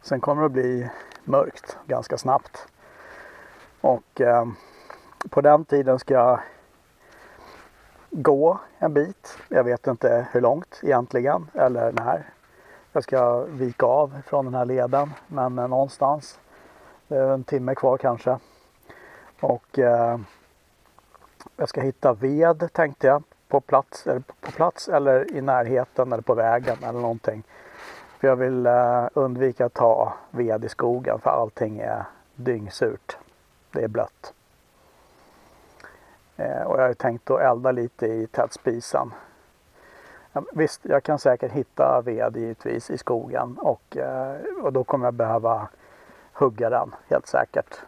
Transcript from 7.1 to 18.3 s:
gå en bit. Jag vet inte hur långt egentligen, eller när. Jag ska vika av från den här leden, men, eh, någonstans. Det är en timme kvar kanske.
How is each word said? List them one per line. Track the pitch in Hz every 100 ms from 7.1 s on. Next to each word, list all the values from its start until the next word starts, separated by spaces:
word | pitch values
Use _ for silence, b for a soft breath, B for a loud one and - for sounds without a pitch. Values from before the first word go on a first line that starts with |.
| B B B B B B B B B B
gå | 254 139 139 160 190 - _
en | 165
bit. | 143 160 - - - -
Jag | -
vet | 123 120 -
inte | 117 123 120 117
hur | 123
långt | 123 147 - -
egentligen, | - 127 123 123 127 175 156
eller | - 127 120 117
när. | 113 120 82 - _ b b b b b
Jag | 151
ska | - 131 120 120
vika | 131 143 127 - 120
av | 135 143 139 -
från | 143 131
den |
här | 127 123
leden, | 131 123 135 147 143 -
men, | 147 127 123
eh, | 123
någonstans. | 127 135 - 139 151 - - b b b b b b _
Det | 139
är | 131
en | 135
timme | 127 143 127 135
kvar | 135 131
kanske. | 131 120 -